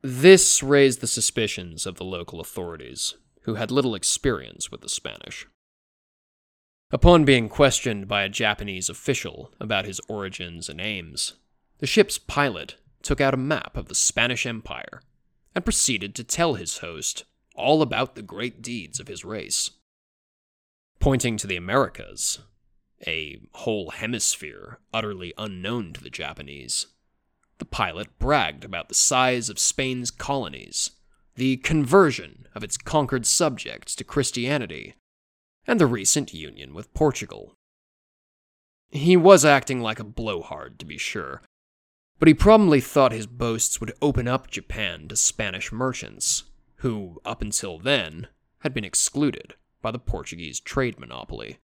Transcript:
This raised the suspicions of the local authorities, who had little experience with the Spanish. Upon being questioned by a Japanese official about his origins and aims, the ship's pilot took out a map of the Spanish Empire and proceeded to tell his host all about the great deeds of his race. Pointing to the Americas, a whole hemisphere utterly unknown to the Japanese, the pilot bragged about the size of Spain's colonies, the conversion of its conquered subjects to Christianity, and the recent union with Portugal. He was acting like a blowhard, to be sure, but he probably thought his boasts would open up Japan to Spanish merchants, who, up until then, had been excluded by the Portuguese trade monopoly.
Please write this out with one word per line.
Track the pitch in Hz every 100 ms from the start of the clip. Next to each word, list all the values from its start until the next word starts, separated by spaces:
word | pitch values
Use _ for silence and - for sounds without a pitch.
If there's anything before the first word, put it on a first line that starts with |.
This | 135 127 156 190 - -
raised | 135 143 139 123
the | 110
suspicions | - - - 107 - 90 80
of | - 87
the |
local | 92 92 87 85
authorities, | - - 87 82 64 65 - - _ _
who | -
had | 107 113
little | 127 131
experience | 104 - - 139 101 62 50 -
with | -
the | -
Spanish. | - - 52 - - - _ _ _ _ _ _ _ _ _ _ _ _ _ _
Upon | - 175 175
being | 147 131 113
questioned | - 139 - 127 104 98
by | 104
a | 98
Japanese | 101 113 104 104 95 90
official | - - 127 - - - _
about | 107 104 98
his | 95 -
origins | 107 98 92 90 85 80
and | 76
aims, | 101 104 82 64 - - _ _ _ _
the | 139
ship's | - - -
pilot | - - 143 90 65 - _ _
took | - 139
out | 139
a | 131
map | 131 151 -
of | - 98
the |
Spanish | - - - 117 120
Empire | 123 113 - 62 - - _ _ _ _ _
and | -
proceeded | 180 - - 110 101
to | -
tell | 120 - 170
his | 113 85 -
host | 87 80 - - - _ _
all | - 127 156
about | 143 - 131 -
the |
great | 101 87 123 -
deeds | 117 120 80 -
of | -
his | 101
race. | 113 110 76 - - _ _ _ _ _ _ _ _ _ _ _ _ _
Pointing | 143 131 123 107
to | 101
the | 90
Americas, | 90 123 110 - - 50 - - - _ _ _ _ _ -
a | 82 76 67 -
whole | - - 107 85
hemisphere | - 110 120 - - 78 52 50 - _
utterly | 113 107 98 90 -
unknown | 107 92 92 120 92
to | -
the | -
Japanese, | - 73 73 71 71 62 - - _ _ _ _ _ _ _
the |
pilot | - - 95 82 104 _
bragged | 127 147 90 73
about | 107 92 -
the |
size | - - 131 127 127 117
of | 98
Spain's | - - 131 127 120
colonies, | - - 139 98 67 - - - _ _ _ _ -
the | 131 127
conversion | - 160 135 185 175 117 85 - - -
of |
its | 107 -
conquered | - 156 139 131
subjects | 113 - 165 123 - 57 -
to | -
Christianity, | - - 131 - 120 147 104 76 50 - _ _ _ _ _ _ -
and | 233
the | 147
recent | 117 95 - 139
union | 80 76 - 67
with | 76 104
Portugal. | - 156 - 104 52 52 _ _ _ _ _ _ _ _ _ _ _ _ _ _
He | 143 156 180
was | 170 190
acting | 147 143 - 127
like | 117 110
a |
blowhard, | 107 - 110 95 80 73 65 -
to |
be | - 73
sure, | - 107 71 69 _ _ _ _ _ _ _ _
but | 160
he |
probably | 151 202 220 202 147
thought | - - 131
his | 110 110
boasts | 120 117 113 - -
would | 113 -
open | 147 139 123
up | 131 -
Japan | - - - 101 85 78
to |
Spanish | 104 - - 107 92 -
merchants, | 110 131 127 - 52 - - - - _ _
who, | 127 110 92 82
up | - 117
until | 107 - 98 82
then, | 107 139 85 78 120 _ _ _
had | 151
been | 135
excluded | 101 - - - 147 92 - - _ _
by | 110
the | 110
Portuguese | - 92 71 85 82 -
trade | - 135 127 -
monopoly. | 60 62 - 57 55 -